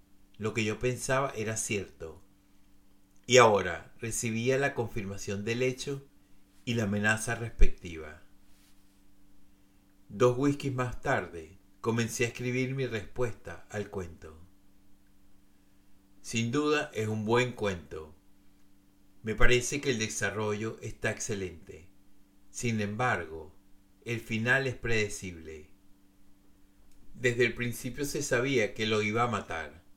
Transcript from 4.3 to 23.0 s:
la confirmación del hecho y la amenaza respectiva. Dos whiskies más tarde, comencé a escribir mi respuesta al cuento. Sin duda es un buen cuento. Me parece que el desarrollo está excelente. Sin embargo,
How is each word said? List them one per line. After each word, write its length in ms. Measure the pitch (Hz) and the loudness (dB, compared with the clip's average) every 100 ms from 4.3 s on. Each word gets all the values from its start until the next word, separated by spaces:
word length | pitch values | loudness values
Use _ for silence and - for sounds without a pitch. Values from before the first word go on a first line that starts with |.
| 110 120 131 | -2 0 2
la 160 | 139 - | 0 -2
confirmación 680 | 110 - 98 98 - 101 104 | -4 -6 -6 -8 -6 -6 -4
del 180 | 117 | -2
hecho 420 | 127 127 - 139 - - - - - - - | -2 -2 -6 -8 -12 -20 -20 -20 -20 -10 -4
y 100 | 117 | 0
la 80 | |
amenaza 540 | 104 104 107 110 - 110 | 0 0 2 0 -2 -6
respectiva. 880 | 113 - - - 90 80 76 78 - - - - - - - - - - - - - - - - - - - | -6 10 10 10 -2 -12 -12 -16 -20 -20 -20 -20 -20 -20 -20 -20 -20 -20 -20 -20 -20 -20 -20 -20 -20 -20 -16
Dos 280 | 104 123 123 | 2 4 4
whiskies 380 | 143 143 143 123 | 2 0 -2 -4
más 260 | 123 - | -4 -4
tarde, 600 | 147 120 90 85 80 - - - | -2 -2 -2 -10 -16 -20 -20 -6
comencé 440 | 113 117 113 - 120 | -2 0 -2 0 -2
a 20 | |
escribir 480 | - 123 127 131 135 | -2 -4 -2 -2 -4
mi 140 | 127 | -4
respuesta 800 | 113 90 - 123 - - 85 - | -4 -6 -2 -2 -2 -12 -14 -10
al 180 | 107 101 | -8 -8
cuento. 480 | 98 85 82 80 80 87 - - - - - - - - - - - - - - - - - | -8 -10 -12 -18 -20 -20 -20 -20 -20 -20 -20 -20 -20 -20 -20 -20 -20 -20 -20 -20 -20 -20 -20
Sin 280 | - 117 117 | -6 -2 0
duda 400 | 143 151 151 147 | 0 2 2 0
es 140 | - 107 | -4 -4
un 180 | 107 107 | -2 2
buen 280 | 120 123 | 2 2
cuento. 640 | 123 104 90 76 80 78 - - - - - - - _ _ - - | 0 -4 -4 -8 -14 -14 -18 -20 -20 -20 -20 -20 -20 _ _ -20 -10
Me 140 | 110 104 | -6 8
parece 440 | - 123 - 143 | 10 10 4 -2
que 100 | 139 | -2
el 100 | 117 | 0
desarrollo 760 | 107 - 101 104 107 104 110 - | -2 -2 -2 -2 -2 -2 -4 -6
está 300 | 107 - 113 | -10 -6 -4
excelente. 760 | 107 - 104 92 82 - 82 85 - - - - - - | -4 -4 -4 -6 -8 -16 -18 -20 -20 -20 -20 -20 -20 -18
Sin 300 | - 120 110 | -6 -2 -2
embargo, 760 | 101 107 | -2 -2